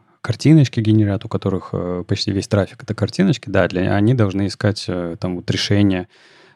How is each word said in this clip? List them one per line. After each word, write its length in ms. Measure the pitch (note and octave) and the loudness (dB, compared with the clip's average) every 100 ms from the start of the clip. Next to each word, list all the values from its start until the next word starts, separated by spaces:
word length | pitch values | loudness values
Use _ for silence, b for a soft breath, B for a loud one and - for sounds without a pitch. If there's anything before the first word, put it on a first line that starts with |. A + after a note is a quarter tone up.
| b b | b b
картиночки 580 | - - C#3 D#3+ B2+ - | -6 0 4 6 4 2
генерят, 460 | A2 A2 G#2 G2 - | 2 4 2 -2 -4
у 20 | |
которых, 440 | - G2 F#2 - | -4 -2 -4 -4
э, 320 | F#2+ F2+ F2+ E2+ | -6 -4 -6 -4
почти 240 | G2 - | -4 -2
весь 160 | G2 - | -4 0
трафик — 340 | G2+ F#2 - | 0 0 -6
это 120 | - A2 | -10 -4
картиночки, 540 | G2 - F#3+ - - | -4 0 0 0 -2
да, 180 | F#2+ F2 | 0 0
для, 260 | F#2 G2 | 0 0
они 200 | G2+ G#2+ | 2 2
должны 340 | B2+ G2+ F#2+ G2 | 2 0 0 -4
искать, 380 | - G#2 G2+ - | -2 -2 -2 -6
э, 300 | F2+ E2+ E2 | -6 -6 -6
там 160 | F#2+ F2+ | -6 -6
вот 160 | - | -4
решение, 560 | F#2+ - G2+ G2+ F#2 F2+ b b b b | -4 0 2 2 0 -6 b b b b